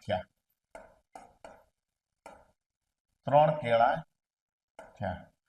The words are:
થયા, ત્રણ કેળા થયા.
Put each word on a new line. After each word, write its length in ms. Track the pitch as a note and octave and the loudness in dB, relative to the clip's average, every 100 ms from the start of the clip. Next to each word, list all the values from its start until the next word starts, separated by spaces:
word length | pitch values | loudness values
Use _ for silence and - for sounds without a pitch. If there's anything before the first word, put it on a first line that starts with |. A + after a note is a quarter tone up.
થયા, 240 | - F#2+ - _ _ _ _ - - _ _ - - _ - - _ _ _ _ _ _ - - _ _ _ _ _ _ _ _ - | -6 -8 -8 _ _ _ _ -20 -20 _ _ -20 -20 _ -20 -20 _ _ _ _ _ _ -20 -20 _ _ _ _ _ _ _ _ 0
ત્રણ 260 | C#3+ D3+ D3+ | 4 4 2
કેળા 340 | A#2+ A#2 A#2+ D#3+ - _ _ _ _ _ _ - - - | 0 2 2 0 -8 _ _ _ _ _ _ -20 -20 -12
થયા. 220 | F#2+ F2+ - _ | -10 -10 -14 _